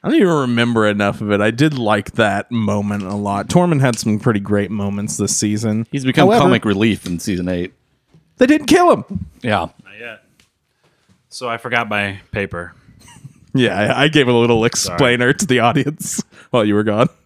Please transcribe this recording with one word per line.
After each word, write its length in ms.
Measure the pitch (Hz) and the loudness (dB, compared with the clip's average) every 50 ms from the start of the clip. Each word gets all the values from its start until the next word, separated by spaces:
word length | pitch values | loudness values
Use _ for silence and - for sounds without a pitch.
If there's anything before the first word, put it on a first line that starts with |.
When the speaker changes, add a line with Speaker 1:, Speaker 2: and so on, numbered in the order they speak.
| - | -4
Speaker 1:
I 40 | 160 | 0
don't 60 | 277 | 2
even 120 | 330 208 180 | 2 4 4
remember 580 | 165 147 135 123 120 117 120 120 117 113 107 107 | 2 2 0 0 0 0 0 2 2 2 2 2
enough 340 | 104 101 101 101 101 - | 2 2 0 0 -2 -2
of 100 | 110 104 | -2 -2
it. 80 | 104 101 | 0 2
I 100 | 101 110 | 2 0
did 260 | 113 117 151 160 151 127 | 2 2 0 0 0 -2
like 340 | 120 104 107 104 104 - - | -2 0 0 0 -2 -4 -2
that 380 | - 113 104 98 101 104 _ | 0 0 0 0 -2 -6 _
moment 520 | 120 117 110 101 101 104 101 104 104 101 98 | -4 -4 -2 -2 -2 -2 -2 -4 -4 -6 -6
a 120 | 92 101 | -6 -6
lot. 320 | 104 101 101 101 101 101 - | -6 -4 -4 -4 -4 -4 0
Tormund 320 | - 175 175 175 165 139 | 2 2 2 2 0 0
had 180 | 131 131 117 - | 0 0 -2 -2
some 220 | - 110 104 101 | -2 -2 -2 0
pretty 220 | - 127 113 101 | 0 0 0 0
great 280 | 101 98 104 101 101 90 | -2 0 0 0 0 -2
moments 460 | 104 107 101 101 101 101 101 107 - | -4 -6 -6 -6 -6 -6 -6 -8 -6
this 200 | - 104 98 - - | -4 -4 -4 -2 -2
season. 500 | - 104 104 107 113 110 107 110 113 _ | -2 -2 -2 -2 -2 -2 -2 -4 -4 _
Speaker 2:
He's 120 | - 143 131 | -8 -6 -4
become 240 | 135 123 - 185 190 | -2 2 4 4 4
Speaker 1:
However, 140 | 220 240 170 | 4 4 4
Speaker 2:
comic 220 | - 127 113 - | 4 2 2 2
relief 400 | 110 101 95 110 117 98 90 - | 0 0 2 2 0 0 -2 -4
in 140 | 92 87 82 | -8 -8 -6
season 280 | - - 98 87 90 90 | -4 -4 -4 -4 -4 -4
eight. 260 | 92 87 87 92 _ _ _ _ _ _ _ _ _ - _ _ _ _ | -4 -4 -6 -8 _ _ _ _ _ _ _ _ _ -20 _ _ _ _
Speaker 1:
they 80 | 254 | 2
didn't 220 | 254 302 302 - - | 2 2 2 2 2
kill 240 | 302 339 359 349 | 4 4 6 4
him. 360 | 269 113 - _ 202 - - - _ _ | 4 2 0 _ -10 -10 -10 -12 _ _
Speaker 2:
Yeah. 260 | - 123 107 95 82 82 _ _ _ | -4 -2 0 0 -2 -4 _ _ _
Speaker 3:
Not 140 | 92 101 107 | -20 -20 -18
yet. 240 | 117 120 110 101 _ _ _ _ _ _ _ _ _ _ _ _ _ _ _ _ _ _ _ _ _ _ | -18 -18 -18 -18 _ _ _ _ _ _ _ _ _ _ _ _ _ _ _ _ _ _ _ _ _ _
So 180 | - - 131 120 | -16 -10 -8 -6
I 80 | 117 113 | -8 -6
forgot 300 | - 123 120 120 117 107 | -6 -2 -2 -2 -2 0
my 320 | 107 104 101 101 98 98 - _ | -2 -2 -2 -4 -6 -8 -14 _
paper. 420 | - 110 98 95 - 87 87 87 - _ _ - - _ _ - - - _ - _ _ _ _ _ | -6 -6 -6 -6 -6 -10 -12 -12 -16 _ _ -20 -20 _ _ -20 -20 -20 _ -20 _ _ _ _ _
Speaker 1:
Yeah, 260 | 135 123 110 - 202 104 - 131 | 2 2 2 2 0 0 0 2
I, 80 | 127 139 | 2 2
I 40 | 156 | 2
gave 180 | 156 151 135 120 | 4 4 4 4
a 60 | 123 | 4
little 240 | 117 117 117 120 113 | 4 4 4 2 2
Speaker 3:
Sorry. 100 | 110 117 | 2 0
Speaker 1:
explainer 640 | - - - 95 90 87 135 123 120 120 123 123 | 0 -2 -6 -6 0 0 2 2 2 2 2 0
to 140 | 143 - - | 0 0 0
the 140 | - 127 123 | 0 0 2
audience 600 | 113 120 120 143 131 143 156 - - - - - - _ _ - | 2 2 2 2 -2 -2 -6 -8 -10 -10 -10 -10 -10 _ _ -20
<laughs> 120 | - _ | -14 _
while 160 | - 123 107 | 0 0 2
you 80 | 107 101 | 2 2
were 100 | 104 107 | 0 0
gone. 240 | 110 104 107 120 - _ _ _ | 0 2 2 0 0 _ _ _